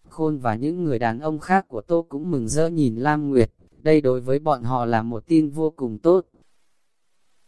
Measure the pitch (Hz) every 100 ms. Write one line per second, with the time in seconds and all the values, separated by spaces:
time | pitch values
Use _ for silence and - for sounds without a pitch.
0 | _ - 156 147 123 110 143 175 165 120
1 | 117 117 156 156 - 190 - 113 - 170
2 | 165 143 175 147 110 143 165 165 135 113
3 | 143 151 143 131 113 _ _ _ 156 156
4 | 131 127 123 139 156 131 120 127 117 113
5 | 113 117 - 165 151 147 156 156 123 107
6 | 165 185 - _ _ _ _ _ _ _
7 | _ _ _ _